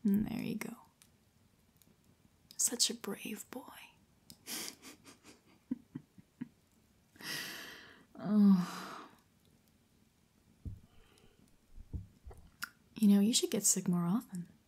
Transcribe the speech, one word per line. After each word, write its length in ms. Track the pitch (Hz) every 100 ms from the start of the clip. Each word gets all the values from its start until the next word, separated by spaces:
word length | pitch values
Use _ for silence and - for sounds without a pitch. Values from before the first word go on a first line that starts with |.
| 214
And 180 | 202 214
there 140 | -
you 140 | - 214
go. 180 | - - - _ - _ _ _ _ _ _ _ - _ _ _ _ _ _ -
Such 340 | - 240 -
a 40 |
brave 500 | 233 - 214 - 214 -
boy. 100 | 247 - - - _ _ _ _ - -
<laughs> 40 | - - - - - - - - - _ - _ - - 156 - - _ _ - _ _ _ _ _ _ - - - - - - - - - - -
Oh. 480 | 190 208 202 185 175 - - - - - _ _ _ _ _ _ _ _ _ _ _ _ _ _ - - - - - - - _ _ _ _ - - - - - - - - _ - _ _ -
You 120 | 214
know, 100 | 202
you 120 | 202
should 200 | 262 339
get 120 | -
sick 240 | - 196 190
more 160 | 175 170
often. 420 | 214 - 180 170 -